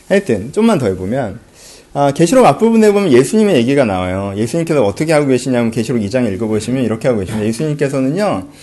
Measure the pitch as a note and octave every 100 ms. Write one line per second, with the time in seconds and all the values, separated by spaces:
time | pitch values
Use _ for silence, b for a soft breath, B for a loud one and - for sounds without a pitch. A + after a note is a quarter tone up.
0 | - G3 G3 G#2 A2+ G3+ A3+ F#3 A2 F#2
1 | F#2 C3 A2 A2+ - B B B B C#3
2 | C#3+ C#3 E3+ C4 G3 C#3+ A3+ A3+ G#3+ G3+
3 | F#3+ C3 C#3 A3 G#3 D3 A#2 C#3 A#2 F#2
4 | F2+ F#2+ G2+ G2 A#2 E3 E3+ D3+ G2+ G2
5 | D#3 D3+ C#3+ B2+ C3+ B2 A#2 A#2+ A2 A#2+
6 | G2+ B2+ A#2+ F#2+ A2 G#2+ A2+ C3+ A#2 A2
7 | C#3 A2+ F#2 A2 G#2+ A2+ D#3 D3 C#3 C3+
8 | C3 F3 G#3 G2+ - B